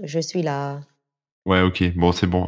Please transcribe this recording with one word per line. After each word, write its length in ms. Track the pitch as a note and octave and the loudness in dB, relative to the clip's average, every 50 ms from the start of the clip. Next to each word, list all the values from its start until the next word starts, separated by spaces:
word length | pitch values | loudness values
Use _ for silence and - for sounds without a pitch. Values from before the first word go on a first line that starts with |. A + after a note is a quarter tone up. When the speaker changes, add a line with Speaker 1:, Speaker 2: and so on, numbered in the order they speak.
| G#3 | -8
Speaker 1:
je 160 | D3+ D3 E3 | -6 -6 -6
suis 220 | D#3+ - - F#3 | -4 -4 -4 -4
là. 400 | E3+ D3+ C#3+ C#3 C#3 C#3+ C#3+ C#3+ D3 - _ _ _ _ _ _ _ _ _ _ - | -2 -2 -4 -4 -6 -6 -8 -10 -12 -16 _ _ _ _ _ _ _ _ _ _ -2
Speaker 2:
Ouais, 160 | F#2 F#2 F#2 | 0 2 4
ok. 340 | F#2 F#2 F2+ - F#2 F2 E2+ | 4 4 2 2 0 0 2
Bon, 160 | F2 E2+ F2 | 2 4 4
c'est 160 | F2 - - F2+ | 4 4 2 0
bon. 200 | F2 F2+ F2+ | 0 0 -2